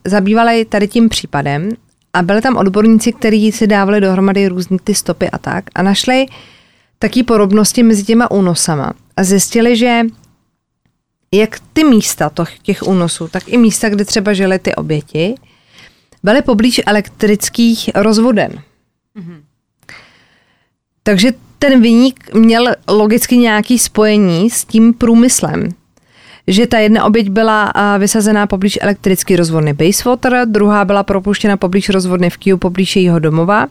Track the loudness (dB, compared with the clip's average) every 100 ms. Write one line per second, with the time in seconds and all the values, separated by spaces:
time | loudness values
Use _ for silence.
0 | -4 -2 0 2 2 0 -2 -2 -2 2
1 | 0 0 -6 -6 -4 -4 -6 -10 _ _
2 | _ -4 0 0 0 0 0 2 4 4
3 | 2 -2 0 0 0 0 0 2 2 0
4 | 0 0 0 0 -2 -2 -4 -4 -2 -4
5 | -4 -4 -4 -6 -8 -8 -8 -4 -2 0
6 | 0 0 -2 -8 -20 _ _ _ _ _
7 | -4 -2 0 2 2 2 2 2 2 2
8 | 2 0 0 0 0 -2 -2 -4 -6 -10
9 | _ -4 0 0 0 0 2 2 0 0
10 | -2 -6 _ _ _ _ _ _ _ _
11 | _ _ _ -2 -2 -4 -8 0 2 4
12 | 2 -2 -4 -4 -8 -8 -8 -6 -2 -2
13 | -2 -4 -10 -10 -4 2 2 2 -2 -2
14 | -2 -4 -2 -2 0 -2 -4 -6 -4 -6
15 | -6 -4 -4 -6 _ _ _ _ -20 _
16 | _ _ 0 0 2 0 0 0 -2 -2
17 | -4 -4 -2 0 -2 -2 0 0 -4 -2
18 | 0 2 2 0 -2 -8 -20 _ _ _
19 | _ -20 -20 -20 _ _ _ _ -20 -20
20 | -20 _ _ _ _ _ _ _ _ _
21 | -2 0 0 -2 -8 -4 2 4 4 4
22 | 2 0 -4 2 4 4 0 -2 0 2
23 | 2 0 2 2 2 0 0 -2 -2 0
24 | 2 2 2 0 -2 -4 -2 2 4 2
25 | 2 4 4 2 -4 -4 -6 -10 _ _
26 | _ _ -20 -12 -2 0 2 2 2 2
27 | 2 0 0 0 0 0 0 0 0 0
28 | 0 0 0 0 0 -2 -2 -2 -2 -2
29 | -2 -2 0 0 0 0 -2 0 0 0
30 | -2 -2 0 0 0 0 2 2 0 0
31 | -2 -4 -4 -2 -2 0 0 -2 -2 -2
32 | -2 -2 -2 -2 -2 0 -2 -2 -2 0
33 | 0 0 0 0 0 0 -2